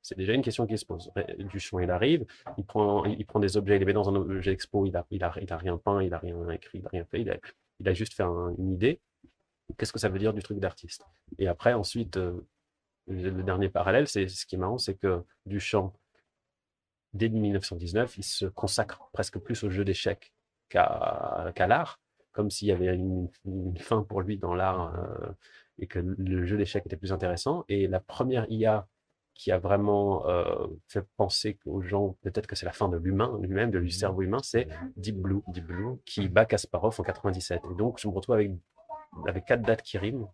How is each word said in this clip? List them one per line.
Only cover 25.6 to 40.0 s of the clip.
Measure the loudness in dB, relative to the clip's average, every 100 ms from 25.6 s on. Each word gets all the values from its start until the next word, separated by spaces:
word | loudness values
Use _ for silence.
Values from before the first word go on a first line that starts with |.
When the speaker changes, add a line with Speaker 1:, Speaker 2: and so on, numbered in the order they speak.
| _ -12
Speaker 1:
et | -6
que | -4
le | -2 -2 0 0 2
jeu | 0
d'échecs | 0 -2 -4
était | -8
plus | -4
intéressant. | -2 0 0 -2 -2 0
Et | 0 2
la | 0
première | -4 -4 0 0 -2
I | 2
A | 4 4 -2 _ _ _ _
qui | -6 0
a | 0
vraiment, | 4 4 6 4 4 2 2
euh, | 2 2 0 -4 -8 _
fait | -6 -6 0
penser | 2 2 -2 -6 -6
aux | -4
gens, | 0 0 0 -2
peut-être | -4 -4 -4
que |
c'est | -6 -6
la |
fin | -2 0
de | 2
l'humain | 2 2 2 0
lui-même, | -2 2 2
de, | 2
du | 0
cerveau | 0 0 0
humain, | 0 0
c'est | 2 0 0 -8 -10 -8
Deep | -6 -2
Blue, | 0 0 -2
Speaker 2:
Deep | -10 -8
Blue. | -6 -6 -8
Speaker 1:
qui | -8 -2 4
bat | 6
Kasparov | 6 2 0 0 0 0
en |
quatre-vingt-dix-sept. | -4 0 0 0 -2 -4 -4
Et |
donc, | -2 -2 -2
je | -4
me |
retrouve | -4 2 2
avec, | 2 -2 _ _ -14 -14 -14 -6 -4
avec | -4 0
quatre | 2
dates | 4 0
qui | 0
riment. | -4